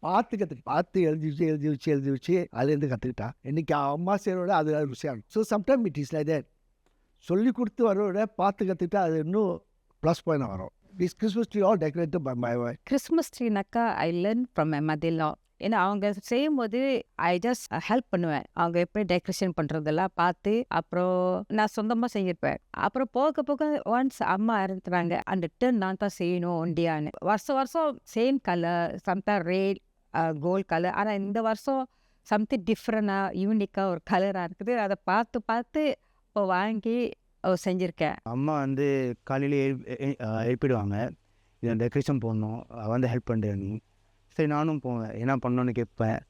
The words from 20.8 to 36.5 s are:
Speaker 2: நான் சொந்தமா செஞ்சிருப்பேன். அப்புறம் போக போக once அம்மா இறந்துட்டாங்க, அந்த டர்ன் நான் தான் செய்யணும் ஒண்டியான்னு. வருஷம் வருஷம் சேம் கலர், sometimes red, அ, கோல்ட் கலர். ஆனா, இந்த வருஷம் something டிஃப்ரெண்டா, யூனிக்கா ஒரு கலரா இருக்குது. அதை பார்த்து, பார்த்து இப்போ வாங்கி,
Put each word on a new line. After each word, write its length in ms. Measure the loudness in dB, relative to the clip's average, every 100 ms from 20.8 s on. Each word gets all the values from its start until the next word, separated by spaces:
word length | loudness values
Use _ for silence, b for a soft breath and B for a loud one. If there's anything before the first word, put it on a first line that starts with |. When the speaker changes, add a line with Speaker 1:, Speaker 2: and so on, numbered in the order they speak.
| -2 0 2 2 2 0 -2
Speaker 2:
நான் 200 | 0 0 0
சொந்தமா 240 | -2 0 0
செஞ்சிருப்பேன். 440 | 0 -2 0 -2 -2 _
அப்புறம் 380 | -4 -2 -2 -2
போக 300 | 2 0 0
போக 400 | -2 0 0 -2 0
once 380 | 0 0 -2
அம்மா 420 | -2 0 2 0 0
இறந்துட்டாங்க, 540 | -4 -2 0 0 -2
அந்த 240 | -2 -2 -4 _ 0
டர்ன் 160 | 2
நான் 120 | 0 0
தான் 200 | -2 -2
செய்யணும் 400 | 0 0 0 0
ஒண்டியான்னு. 440 | 0 0 0 0 -4 -4
வருஷம் 360 | 0 0 0 -2
வருஷம் 440 | 0 0 -2 -2 -8 0
சேம் 220 | 2 2
கலர், 580 | 0 0 0 0 -2 -4 -4
sometimes 360 | -2 2 0 2
red, 300 | 0 2 -2 _ _ _ -2
அ, 180 | 0
கோல்ட் 320 | 0 0 0 0
கலர். 280 | 0 0
ஆனா, 200 | 0 -2
இந்த 280 | -2 -2 -2
வருஷம் 460 | -2 -2 -2 -2 -2 _ _ _ -2
something 360 | 0 2 -2
டிஃப்ரெண்டா, 540 | 0 -2 0 0 0 0 -2
யூனிக்கா 520 | -2 0 0 0 -2 -2
ஒரு 160 | -2 0
கலரா 340 | 2 2 0
இருக்குது. 340 | -6 -6 -2 0
அதை 180 | 0 -2
பார்த்து, 380 | 0 0 0 -4
பார்த்து 560 | -2 -4 -2 -2 0 -2 _ _ _
இப்போ 180 | -2
வாங்கி, 640 | 2